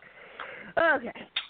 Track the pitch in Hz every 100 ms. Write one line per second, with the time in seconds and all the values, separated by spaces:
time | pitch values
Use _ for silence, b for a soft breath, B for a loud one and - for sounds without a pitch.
0 | B B B B B B B - 330 277
1 | 233 - - - -